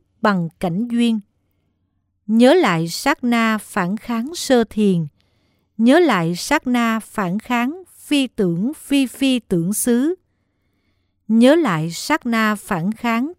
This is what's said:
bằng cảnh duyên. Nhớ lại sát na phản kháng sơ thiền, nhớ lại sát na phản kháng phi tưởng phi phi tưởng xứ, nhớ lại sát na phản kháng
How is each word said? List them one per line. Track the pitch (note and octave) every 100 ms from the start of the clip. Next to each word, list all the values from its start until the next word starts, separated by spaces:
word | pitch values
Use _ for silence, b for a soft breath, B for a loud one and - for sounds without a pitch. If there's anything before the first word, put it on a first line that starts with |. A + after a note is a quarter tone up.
| _ _
bằng | G#3+ F#3+ E3 -
cảnh | F#3 F3 A#3+
duyên. | A#3 A#3 A3 - _ _ _ _ _ _ _ _ _ -
Nhớ | A3 B3
lại | F4+ B3+ E3 E3
sát | - C4+ D#4
na | A#3+ A#3 A3+ G#3+
phản | - G#3 F3 G#3+
kháng | - A#3 B3+
sơ | F4 - B3
thiền, | A3 - G#3 F3 D3+ - _ _ _ _ _ -
nhớ | A3+ D#4
lại | E4+ G3 E3 F3
sát | - D4+ B3+
na | B3 A3+ A3
phản | - - F3+ G3+
kháng | - A#3+ B3 F4+ F4+ -
phi | - D4 B3+
tưởng | - F#3 E3+ A#3
phi | D#4 - C#4 C4
phi | - C4+ B3+
tưởng | - F3 E3+
xứ, | G#3+ B3 A#3+ C#4+ F#4 _ _ _ _ _ _ _ _ _ _ -
nhớ | A3+ B3
lại | E4 C#4 D#3+ E3
sát | E3 - D4+ A#3+
na | A3+ G#3+
phản | G#3 - F3+ F3+
kháng | A3+ A#3 A3+ C#4+